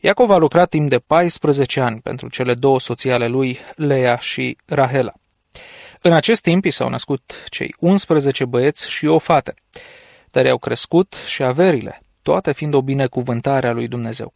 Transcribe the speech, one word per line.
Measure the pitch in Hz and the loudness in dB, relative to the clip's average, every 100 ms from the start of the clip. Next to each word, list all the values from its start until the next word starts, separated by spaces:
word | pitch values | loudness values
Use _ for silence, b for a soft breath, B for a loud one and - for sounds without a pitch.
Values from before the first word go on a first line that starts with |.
Iacov | 196 208 240 | 0 2 4
a | 190 | 4
lucrat | 156 170 180 | 4 4 2
timp | 156 147 | 2 0
de | 127 | 0
paisprezece | _ 160 175 - 151 143 131 - | _ 2 2 0 0 0 0 0
ani | 123 110 | -2 -4
pentru | - 127 120 | -10 -10 -12
cele | - 123 | -6 -2
două | 120 135 131 | 2 2 2
soții | - 120 131 | 0 -6 -2
ale | 123 117 | 0 0
lui, | 127 131 117 B - | 0 -2 -4 B -6
Lea | 151 135 123 120 | 0 2 2 0
și | - - 127 - _ | -4 -6 -6 -8 _
Rahela. | 143 127 135 117 - _ _ _ B B B B B | 0 2 0 -2 -6 _ _ _ B B B B B
În | 175 | 2
acest | 165 - 226 | 4 2 0
timp | - 175 | 2 0
i | 175 | 0
s-au | - 123 | -2 -4
născut | 123 - 139 _ - - | -6 -6 -6 _ -20 -14
cei | - - - | -10 -10 -2
unsprezece | 131 196 - 156 139 135 | 2 2 2 0 2 -2
băieți | 127 123 139 - - | -2 2 0 0 -8
și | - 151 | -4 2
o | 160 | 2
fată, | - 156 - - _ B B B B B B | 4 0 0 -16 _ B B B B B B
dar | - | 0
i-au | 131 123 | 2 0
crescut | - 117 - 165 190 - - | -2 -6 0 0 0 -6 -12
și | - | -4
averile, | 131 131 185 139 101 - _ _ | -2 2 2 2 -4 -16 _ _
toate | - 170 190 | -2 0 0
fiind | 139 151 | -4 0
o | 143 | 0
binecuvântare | 135 135 131 - 123 120 139 139 123 | 0 -2 -2 -4 -4 -4 -2 0 -2
a | |
lui | 117 117 | -4 -6
Dumnezeu. | 123 117 110 110 | -8 -8 -10 -14